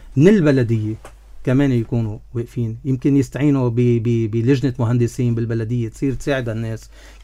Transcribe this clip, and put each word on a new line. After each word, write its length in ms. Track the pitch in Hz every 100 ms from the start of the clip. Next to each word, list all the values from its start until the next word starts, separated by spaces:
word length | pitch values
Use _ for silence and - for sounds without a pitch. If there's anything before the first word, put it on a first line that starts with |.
| - 135
من 120 | 170
البلدية 640 | 220 151 135 117 113 107 110 - - - -
كمان 280 | - 127 143
يكونوا 460 | 123 113 120 110 110 -
واقفين. 420 | 120 117 - 113 113
يمكن 320 | - 131 147 139
يستعينوا 520 | - - 147 139 123
ب-، 60 |
ب-، 560 | 117 120 117 113 117 113
بلجنة 440 | 117 117 139 139 123
مهندسين 560 | 117 123 120 - 123
بالبلدية 540 | 117 117 117 110 123 113
تصير 260 | - 139
تساعد 340 | 120 - 135 117
الناس. 420 | 110 113 110 - - - -